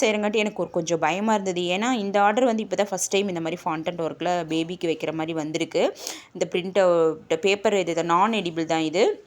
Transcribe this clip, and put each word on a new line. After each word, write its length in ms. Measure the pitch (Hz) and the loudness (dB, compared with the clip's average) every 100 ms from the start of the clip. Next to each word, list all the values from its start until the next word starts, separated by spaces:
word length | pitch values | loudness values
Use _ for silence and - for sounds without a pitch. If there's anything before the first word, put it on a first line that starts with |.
செய்கிறங்காட்டி 340 | 226 208 208 214 | 2 2 0 0
எனக்கு 260 | 214 208 | -2 -2
ஒரு 100 | 170 | -4
கொஞ்சம் 280 | 180 165 165 | -2 -2 0
பயமா 340 | 151 180 214 | 0 0 0
இருந்தது. 280 | 214 190 180 | 0 0 -2
ஏன்னா 300 | 175 180 233 | -2 -2 0
இந்த 300 | 254 196 202 | -2 0 2
ஆர்டர் 240 | 202 214 254 | 4 4 2
வந்து 180 | 220 | 0
இப்போ 120 | 202 185 | -2 -2
தான் 120 | 202 | -2
ஃபர்ஸ்ட் 220 | 185 - | -2 -2
டைம் 160 | 196 202 | 0 0
இந்த 140 | 175 | -2
மாதிரி 200 | 165 175 - | -4 -4 -4
ஃபாண்டன்ட் 360 | 160 160 170 | -4 -4 -4
ஒர்க்ல 420 | 160 143 165 175 160 | -6 -4 -2 -2 -2
பேபிக்கு 380 | 160 165 180 175 | -2 -2 -4 -4
வைக்கிற 240 | 156 160 | -2 -4
மாதிரி 220 | 160 160 | -4 -4
வந்திருக்கு. 640 | 165 151 160 165 160 254 - - - - | -4 -4 -4 -2 0 0 -2 -10 -12 -14
இந்த 140 | 185 180 | -6 -4
பிரிண்ட் 280 | 180 180 190 | -2 -2 2
அவுட் 600 | 185 170 160 156 - 165 | 4 6 4 0 -2 0
பேப்பர் 320 | 196 202 220 | 2 2 2
இது, 180 | 202 170 | 2 2
இது 120 | 165 | 0
நான் 280 | 170 170 208 | 2 4 4
எடிபிள் 340 | 220 175 165 160 | 2 -2 -4 0
தான் 160 | 160 | 0
இது. 420 | 156 170 320 403 | 2 2 2 2